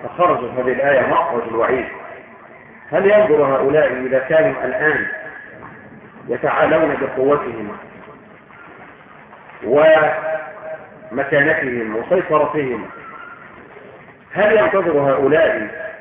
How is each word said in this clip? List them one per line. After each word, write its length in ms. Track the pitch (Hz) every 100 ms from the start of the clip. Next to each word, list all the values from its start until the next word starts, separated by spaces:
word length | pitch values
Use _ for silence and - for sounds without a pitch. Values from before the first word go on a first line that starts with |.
فخرجت 480 | 135 - 175 143 123 123
هذه 140 | 123
الآية 360 | 123 139 139 120
مخرج 340 | - - 120 113
الوعيد. 380 | 113 107 127 - - - - - - - - - - -
هل 140 | 156 196
ينظر 380 | 160 - 147
هؤلاء 500 | 139 131 135 151 143
إذا 260 | 127 127 131
كانوا 340 | - 160 147 131
الآن 440 | 127 131 156 - - - - - - - - - - - - - -
يتعالون 720 | 123 147 - 151 156 151 135
بقوتهم 760 | 135 - 131 147 131 113 104 104 - - - - - - - - - - - - - - - - - - - 139 160 208 151 - 156 160 - - - - - - -
ومكانتهم 840 | 117 143 151 147 143 139 120 110 107
وسيطرتهم، 920 | - 185 - 156 143 156 135 113 92 - - - - - - - - - - - - - -
هل 240 | 165 208 214
ينتظر 420 | 208 196 175 147
هؤلاء 680 | 139 131 135 160 151 113 104 - - -